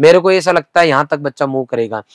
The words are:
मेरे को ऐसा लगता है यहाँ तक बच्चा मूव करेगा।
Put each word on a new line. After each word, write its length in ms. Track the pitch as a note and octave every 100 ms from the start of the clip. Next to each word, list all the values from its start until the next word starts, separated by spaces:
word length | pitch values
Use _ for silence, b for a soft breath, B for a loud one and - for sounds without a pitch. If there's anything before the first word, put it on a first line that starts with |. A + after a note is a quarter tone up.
मेरे 180 | D3+ F3+
को 140 | F#3
ऐसा 200 | F#3+ E3
लगता 280 | F3 - F3
है 80 | E3
यहाँ 180 | C3+ D3+
तक 80 | D3
बच्चा 280 | C#3+ - C#3
मूव 180 | C3
करेगा। 380 | B2+ A#2+ A2+ G#2+ -